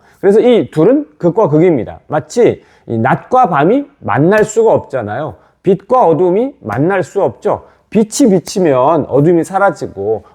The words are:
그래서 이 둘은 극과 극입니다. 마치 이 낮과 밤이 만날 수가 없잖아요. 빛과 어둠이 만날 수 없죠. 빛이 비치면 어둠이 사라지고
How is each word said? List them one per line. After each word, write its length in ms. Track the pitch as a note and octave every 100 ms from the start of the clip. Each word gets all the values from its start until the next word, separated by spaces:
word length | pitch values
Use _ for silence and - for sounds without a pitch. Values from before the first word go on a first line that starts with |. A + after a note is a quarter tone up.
| _ _
그래서 200 | F#3 G#3
이 300 | A#3+ A3+ B2+
둘은 460 | D#3 F3+ C#4+ C#4+ -
극과 320 | F3 F#3+ F#3
극입니다. 520 | D3+ F3+ C#3+ F2 E2 -
마치 560 | D3+ - A#3+ G3 G2 - _ -
이 120 | A2+
낮과 500 | A#2+ E3 - B3+ B3
밤이 380 | D3 D#3+ C4+ C#4 _
만날 460 | G2+ A2+ E3 G#3+
수가 300 | G#3+ A3+ A3
없잖아요. 600 | C3+ - C3 G#2 A2+ D3+ - _ _
빛과 440 | F3+ F#3 - B3+ F3+
어둠이 500 | D3+ F3+ F#3+ C4+ -
만날 420 | G#2 A2 D#3+ G3
수 200 | - G3
없죠. 420 | D#3 G#2+ G3+ A#2+ - _ _
빛이 400 | G#3+ G#3+ - C4+
비치면 760 | F#3 - G3+ E3+ B2+ C3+ E3 A2+
어둠이 380 | B2 D#3 E3+
사라지고 800 | D#3 F#3+ G3 D3+ G#2 F2 G2+ G#2+ -